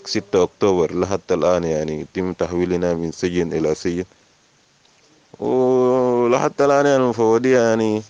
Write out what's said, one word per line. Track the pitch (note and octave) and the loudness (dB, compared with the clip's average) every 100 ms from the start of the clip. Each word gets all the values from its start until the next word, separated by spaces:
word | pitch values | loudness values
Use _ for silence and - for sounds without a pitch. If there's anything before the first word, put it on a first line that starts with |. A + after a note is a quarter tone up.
ستة | - A2 - G2 | -6 -8 -2 0
أكتوبر | F2+ - G#2 F2+ D#2 E2+ | 0 0 0 2 0 -2
لحتى | F2+ G2 - | -4 -4 -2
الآن، | F2 D#2 F2+ | 0 0 0
يعني | E2+ D#2 D#2 D#2 | 0 -2 -4 -8
يتم | D2 F#2+ F#2 | -8 -6 -6
تحويلنا | F2 E2+ F2 F2+ F2 F2 | -4 -4 -2 -2 -2 -2
من | E2+ E2 | -2 -6
سجن | D#2 F2+ F2 E2 | -6 -4 -2 -2
إلى | D#2 D#2 | -2 -2
سجن، | D#2 F#2 F2 F2+ _ _ _ _ _ _ _ _ _ _ _ _ - | -2 -4 -6 -8 _ _ _ _ _ _ _ _ _ _ _ _ -10
ولحتى | A2+ B2+ B2+ B2+ B2+ B2+ B2+ A#2+ A#2+ C3+ D3+ - | -2 0 2 2 2 2 0 0 2 2 0 0
الآن | C#3+ C#3 C#3+ | 2 2 2
يعني | C3+ | 2
المفوضية | B2+ A2+ A2+ A2+ C3 B2+ | 2 2 2 2 4 2
يعني | A#2 A2+ A2 G#2+ | 4 2 0 -2